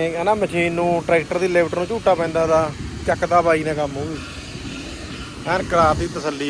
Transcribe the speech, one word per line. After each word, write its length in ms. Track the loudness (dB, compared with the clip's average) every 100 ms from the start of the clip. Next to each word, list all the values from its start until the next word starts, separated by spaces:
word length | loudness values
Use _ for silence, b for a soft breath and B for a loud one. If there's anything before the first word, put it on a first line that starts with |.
| -2 -2
ਹੈ 80 |
ਨਾ, 100 | 0
ਮਸ਼ੀਨ 400 | 2 0 0 0
ਨੂੰ, 300 | 0 0 0 2
ਟਰੈਕਟਰ 300 | 2 2 0
ਦੀ 100 | 2
ਲਿਫਟ 280 | 2 2 0
ਨੂੰ 100 | -2
ਝੂਟਾ 260 | 0 2 2
ਪੈਂਦਾ 300 | 2 0 4
ਤਾ, 220 | 4 2 -4 -10 -8 -2
ਚੱਕਦਾ 340 | -2 4 4
ਬਾਈ 220 | 4 2
ਨੇ 100 | 2
ਕੰਮ 240 | -2 -2 -4
ਉਹ 80 | -6
ਵੀ, 120 | -8 -10 -12 -12 -12 -10 -10 -10 -12 -12 -12 -12 -10 -4
ਐਨ 160 | -2
ਕਰਾਤੀ 440 | 0 4 4 4 0
ਤਸੱਲੀ 400 | -4 -4 -4